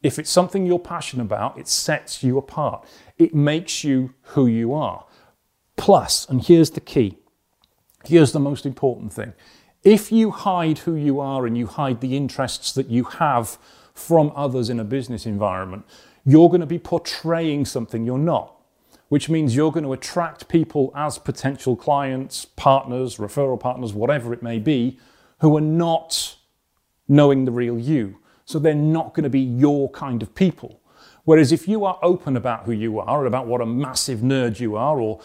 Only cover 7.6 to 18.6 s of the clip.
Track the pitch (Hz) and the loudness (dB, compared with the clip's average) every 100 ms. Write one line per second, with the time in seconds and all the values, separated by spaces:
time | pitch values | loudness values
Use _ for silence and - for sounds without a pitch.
7.6 | _ _ _ _ - 165 139 147 139 139 | _ _ _ _ 2 6 6 4 -2 -4
8.6 | 139 131 135 113 107 113 101 - _ _ | -8 -2 -2 -2 -8 -12 -12 -14 _ _
9.6 | _ _ 196 214 - 226 220 - 202 180 | _ _ 6 6 4 2 2 0 -2 0
10.6 | 160 151 170 160 147 139 139 135 120 120 | 0 -2 -4 -2 0 -2 -2 -2 -2 -2
11.6 | 117 - 139 120 131 135 135 - 127 - | -4 -4 -4 -2 -4 -4 -4 -4 -6 -6
12.6 | - 135 135 117 120 - 151 123 110 - | -6 -6 -2 -2 -2 -2 0 0 -2 -10
13.6 | _ _ _ - - 165 147 139 143 127 | _ _ _ -16 0 2 2 -2 -4 -2
14.6 | 117 120 104 135 117 113 113 101 104 92 | -4 -4 -4 -6 -6 -8 -6 -2 -2 -2
15.6 | 92 98 - - _ _ 131 156 170 175 | -8 -12 -18 -20 _ _ 4 8 8 6
16.6 | 147 170 - 170 - - 160 165 165 147 | -2 -8 -6 -6 -6 -8 -4 -2 -2 -2
17.6 | 135 131 113 113 113 131 165 123 - _ | -4 -6 -6 -6 -4 -2 0 -2 -4 _